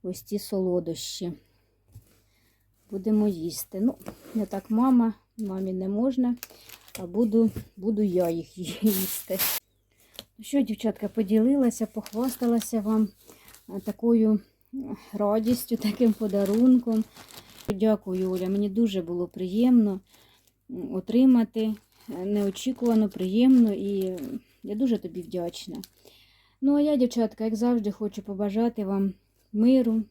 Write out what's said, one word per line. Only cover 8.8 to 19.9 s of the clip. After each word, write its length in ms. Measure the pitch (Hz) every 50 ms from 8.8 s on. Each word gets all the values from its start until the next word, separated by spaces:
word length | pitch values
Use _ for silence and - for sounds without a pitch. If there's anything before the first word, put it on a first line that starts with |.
їсти. 560 | 202 214 196 190 190 185 - - - - 185 190 - - - - _ _ _ _ _ _ _ _ _ _ _ - - _ _ -
Ну 60 | 214
що, 180 | - - 285
дівчатка, 460 | 254 185 214 - - 220 214 - - 190
поділилася, 760 | - 226 220 185 214 220 220 254 277 285 262 240 - - 220
похвасталася 920 | - - 220 - - - 220 247 262 240 - 247 233 233 233 - - 233 220
вам, 280 | 196 214 220 220 220 202 _ _ _ - - _ _ - - - _ -
е, 120 | 185 196
такою, 600 | - 214 196 - - 233 233 226 220 214 214 202 - _ _ _ _ _ -
е, 40 | 269 262 - - - - -
радістю, 640 | - 202 208 202 208 226 220 226 247 240 - - 240
таким 360 | 226 - 208 208 - 254 226
подарунком. 920 | 208 - 220 202 190 202 202 190 208 226 247 254 254 247 240 233 226 220 226 - _ - - - - - - - - - - -
Дякую, 640 | 202 190 214 220 214 208 214 196 185 185 185 185
Оля, 180 | 185 180 185 185
мені 200 | 196 202 208 202
дуже 340 | 190 220 233 214 190 190
було 260 | 165 170 175 175 180 175
приємно, 720 | - - 185 180 185 220 240 254 247 240 214 208